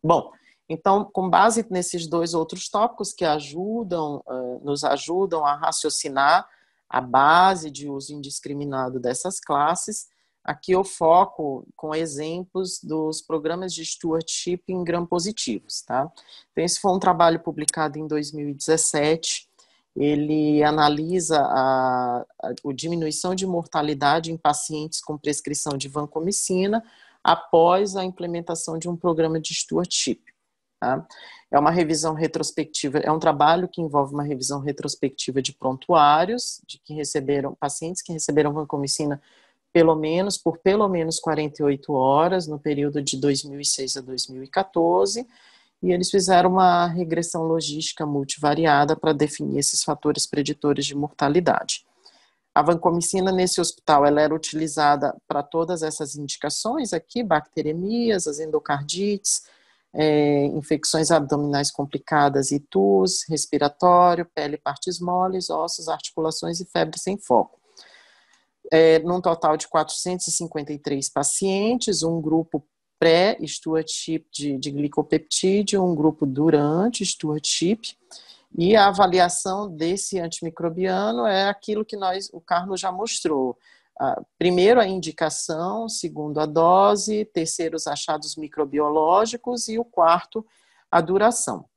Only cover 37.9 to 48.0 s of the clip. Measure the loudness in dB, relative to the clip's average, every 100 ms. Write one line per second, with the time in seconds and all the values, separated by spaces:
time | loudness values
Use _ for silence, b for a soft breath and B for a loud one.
37.9 | -8 -8 -6 0 2 2 0 -4 -4 -2
38.9 | -2 -2 -4 b b b b _ 4 4
39.9 | 4 0 -2 -2 -2 -4 0 2 2 2
40.9 | 0 -2 -4 -2 -2 -4 0 0 0 -2
41.9 | 0 4 4 4 0 -4 -6 -4 -2 -2
42.9 | -2 -4 -2 0 0 -4 -8 -4 -4 -6
43.9 | -8 -8 -10 -10 -10 -6 -6 -2 0 2
44.9 | 2 0 -2 -10 b b b b _ -2
45.9 | 0 2 0 4 4 6 4 4 4 0
46.9 | -2 -2 -4 -4 -4 -2 -2 -2 -6 -8
47.9 | -6